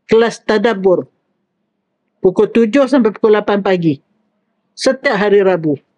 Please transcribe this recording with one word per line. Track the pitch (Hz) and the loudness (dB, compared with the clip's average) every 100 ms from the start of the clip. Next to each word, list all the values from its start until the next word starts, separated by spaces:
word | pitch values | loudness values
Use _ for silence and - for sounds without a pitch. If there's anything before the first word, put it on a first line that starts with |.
| - | 0
kelas | 220 226 - | 2 2 -2
tadabbur. | - 214 233 196 190 170 131 _ _ _ _ _ _ _ _ _ _ _ | -4 0 0 0 0 0 -2 _ _ _ _ _ _ _ _ _ _ _
Pukul | 185 180 208 | -2 0 0
tujuh | 233 226 262 262 | 0 0 0 0
sampai | 285 214 | 0 0
pukul | 196 220 214 | 0 0 0
lapan | 208 202 | 0 -2
pagi. | 196 185 165 139 _ _ _ _ _ _ _ | -2 -2 -2 -4 _ _ _ _ _ _ _
Setiap | - 262 262 277 | -6 -4 -2 -2
hari | 202 208 202 190 | -2 0 2 2
Rabu. | 175 160 139 _ | 0 -2 -6 _